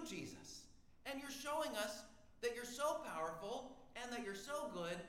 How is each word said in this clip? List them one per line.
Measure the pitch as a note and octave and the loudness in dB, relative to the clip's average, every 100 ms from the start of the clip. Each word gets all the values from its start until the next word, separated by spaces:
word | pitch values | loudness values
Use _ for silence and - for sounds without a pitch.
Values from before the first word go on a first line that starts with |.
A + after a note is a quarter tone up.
| - | 0
Jesus. | F3+ - - - - - - - - B3+ | -2 -2 -6 -10 -10 -12 -16 -18 -10 -4
And | C4+ | -2
you're | C#4+ | -2
showing | C4+ D4 D#4 C#4+ A3 | -2 2 4 4 4
us | G#3+ - - - - - | 2 0 -8 -14 -18 0
that | A#3+ | 2
you're | A#3+ A#3+ | 2 -2
so | B3 D4 D#4 B3+ D#3+ | 4 6 6 2 0
powerful | D#3+ E3 G3+ C4 B3+ - - A3+ | 2 0 0 -2 -2 -10 -10 -6
and | B3 | -2
that | A#3+ G#3 | 0 0
you're | G3 | -2
so | C#4 D4 D4 | 0 0 2
good | F3+ E3+ F3 | 2 2 0